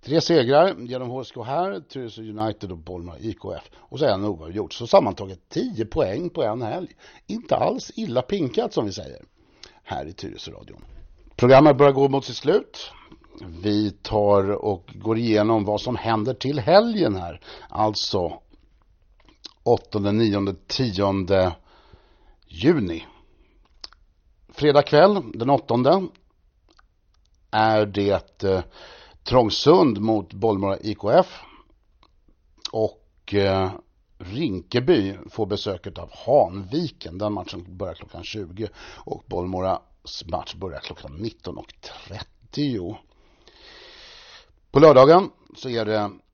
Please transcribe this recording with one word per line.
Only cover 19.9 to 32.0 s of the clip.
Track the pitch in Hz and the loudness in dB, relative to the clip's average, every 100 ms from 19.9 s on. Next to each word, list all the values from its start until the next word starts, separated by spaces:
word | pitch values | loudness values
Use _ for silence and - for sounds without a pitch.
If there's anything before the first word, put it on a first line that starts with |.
| 107 101 | -4 0
nionde, | 104 113 101 98 92 _ | 2 2 0 -2 -6 _
tionde | - 127 92 101 95 90 95 92 90 _ _ _ - _ _ _ _ _ | -4 -4 0 0 0 0 2 2 -2 _ _ _ -20 _ _ _ _ _
juni. | 82 113 170 95 82 - _ _ _ _ _ _ _ - _ _ _ _ _ _ | -2 0 2 0 -8 -14 _ _ _ _ _ _ _ -20 _ _ _ _ _ _
Fredag | - 147 143 | -2 4 4
kväll | 143 147 185 202 120 | 4 6 6 6 -4
den | - 117 | -4 0
åttonde | 139 - 117 127 185 185 _ _ _ _ _ _ _ _ _ _ _ _ _ _ | 0 2 0 4 2 0 _ _ _ _ _ _ _ _ _ _ _ _ _ _
är | 110 110 107 104 | 0 2 2 0
det, | 101 101 95 - _ | 0 0 0 -2 _
eh, | 101 95 85 - - - - _ | -2 -2 -2 -16 -20 -20 -20 _
Trångsund | - 127 110 - 147 175 160 101 | 2 2 2 0 6 6 6 2
mot | 110 110 98 | 0 -2 -2
Bollmora | 98 110 101 98 98 | -4 -2 0 -2 -4
I | 107 | -6
K | 104 101 | -6 2
F. | 147 185 - - - _ _ _ _ | 2 2 -4 -20 -20 _ _ _ _